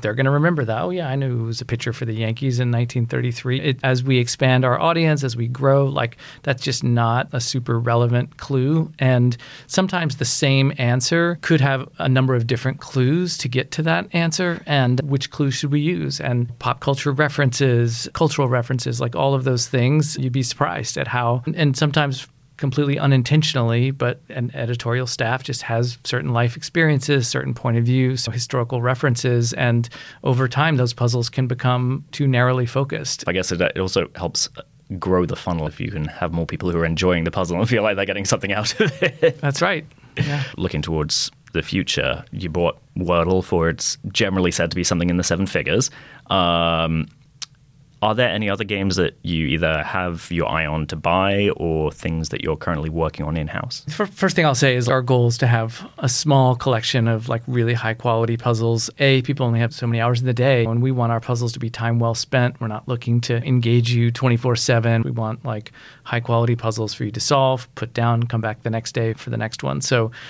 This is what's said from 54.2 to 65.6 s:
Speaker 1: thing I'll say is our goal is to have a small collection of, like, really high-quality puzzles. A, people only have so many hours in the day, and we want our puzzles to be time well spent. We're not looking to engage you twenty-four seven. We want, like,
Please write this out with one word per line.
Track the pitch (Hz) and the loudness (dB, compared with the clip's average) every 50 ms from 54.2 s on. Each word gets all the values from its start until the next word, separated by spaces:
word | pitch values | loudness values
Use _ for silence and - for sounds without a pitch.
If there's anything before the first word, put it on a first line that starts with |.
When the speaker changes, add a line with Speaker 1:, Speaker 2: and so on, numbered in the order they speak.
| 196 185 - | -2 0 2
Speaker 1:
thing | 185 160 | 2 2
I'll | 151 131 | 2 2
say | 120 143 135 123 | 4 4 4 4
is | 123 120 123 | 2 2 2
our | 131 131 | 2 2
goal | 123 123 131 123 120 | 2 2 4 4 4
is | 120 120 | 4 2
to | - 135 | 2 2
have | 117 120 113 113 113 117 - 196 - - - | 2 4 2 2 -2 -6 -10 -16 -16 -10 -2
a | - 131 | -2 0
small | - - - 151 139 135 131 127 123 | 0 2 2 4 6 6 6 6 4
collection | 123 - 135 120 110 110 - - 127 113 | 2 2 0 0 0 0 0 0 2 2
of, | 117 113 110 113 127 | 2 2 0 -2 -2
like, | 120 113 120 | -4 -4 -2
really | - 123 120 113 117 120 | -2 0 0 2 2 0
high-quality | 117 - 113 110 - - 123 113 113 113 117 117 | 0 0 -2 -2 0 0 0 2 2 2 0 0
puzzles. | 113 - 120 117 110 113 117 117 113 - - - - | 0 0 0 0 2 2 0 0 0 -2 -4 -2 0
A, | 143 135 135 131 | 2 4 4 4
people | 123 143 139 139 131 | 2 0 -2 0 0
only | 120 117 117 | 0 2 2
have | 117 113 - | 0 0 -2
so | - 123 | -2 -2
many | 117 117 113 | 0 0 2
hours | 113 120 123 120 | 2 2 2 2
in | 127 | 0
the | 127 117 | 0 0
day, | 120 123 139 135 120 113 | 2 2 4 4 4 2
and | 110 117 120 | 2 2 2
we | 123 131 | 2 2
want | 131 123 120 117 117 | 2 2 2 0 0
our | 113 | -2
puzzles | - - 123 117 120 117 113 | -2 -2 -2 -2 -2 -2 -4
to | 127 | -4
be | 120 117 | -6 -8
time | 117 - 117 117 117 | -6 -4 -2 0 0
well | 117 117 117 113 | 2 2 0 0
spent. | 117 - - - 127 123 123 127 - | -2 -4 0 2 2 2 2 0 -4
We're | 120 | -6
not | 110 107 110 - - | -6 -6 -8 -6 -6
looking | 123 120 - 120 117 120 | -6 -4 0 0 0 0
to | 120 - 123 | 2 0 -2
engage | 117 117 135 127 123 117 117 120 120 117 117 120 | -2 0 2 2 2 4 4 4 4 2 2 2
you | 117 120 117 | 2 2 2
twenty-four | 117 - 131 127 117 117 - 127 117 | 0 0 2 2 2 2 2 0 0
seven. | 113 - - 123 117 113 117 113 113 117 | 0 2 2 2 2 4 2 2 2 0
We | 135 | 0
want, | 123 117 110 110 113 117 - | -2 -4 -4 -6 -6 -8 -6
like, | 127 110 107 | -8 -8 -8